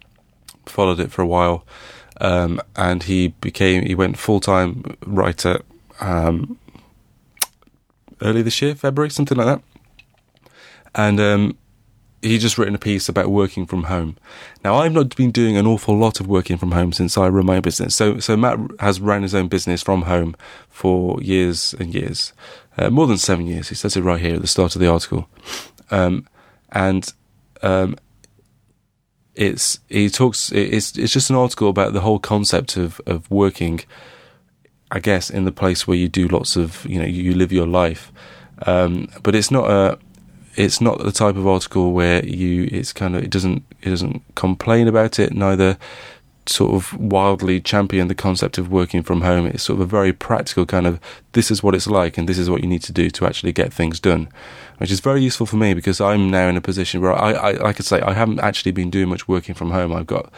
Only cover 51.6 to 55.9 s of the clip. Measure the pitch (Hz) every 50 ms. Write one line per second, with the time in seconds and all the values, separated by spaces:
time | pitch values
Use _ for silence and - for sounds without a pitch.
51.6 | - 101 95 92 - 104 104 95 87 82 - - 85 90 90 90 87 87 87 -
52.6 | - 90 90 85 - - 82 87 85 85 - - 92 90 - - - 87 82 87
53.6 | - - - - 85 80 80 80 - 95 85 82 80 - - - - - - -
54.6 | - - - - - 90 98 95 - 135 135 139 131 127 - - 120 104 110 107
55.6 | 110 101 92 85 - 98